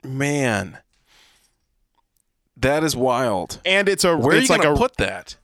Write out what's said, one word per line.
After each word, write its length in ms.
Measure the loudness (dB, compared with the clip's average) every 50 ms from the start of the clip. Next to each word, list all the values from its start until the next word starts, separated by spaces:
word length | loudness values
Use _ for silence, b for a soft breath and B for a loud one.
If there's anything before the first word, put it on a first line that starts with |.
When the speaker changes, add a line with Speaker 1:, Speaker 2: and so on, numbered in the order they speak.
Speaker 1:
Man. 760 | -12 -10 -6 -4 -2 -2 0 0 0 0 0 -2 -4 -6 -12 -20 _ _ _ _ b b b b b b b b b b b _ _ _ _ _ _ _ _ _ _ _ _ _ _ _ _ _ _ _ _
That 260 | -2 0 0 2 2
is 140 | 0 -2 -2
wild. 640 | 0 0 0 0 0 0 0 -2 -2 -4 -8 -12 -8 _
Speaker 2:
And 200 | 0 0 2 2
it's 160 | 0 0 2 2
a, 120 | 2 2
Speaker 1:
Where 180 | 2 2 4 4
Speaker 2:
it's 140 | 4 4 2
Speaker 1:
are 40 | 2
you 40 | 2
Speaker 2:
like 40 |
Speaker 1:
gonna 120 | 4 2 2
Speaker 2:
a 40 | 2
Speaker 1:
put 180 | 0 -2 _
that? 400 | -4 -4 -4 -4 -10 -14 -18 -20 _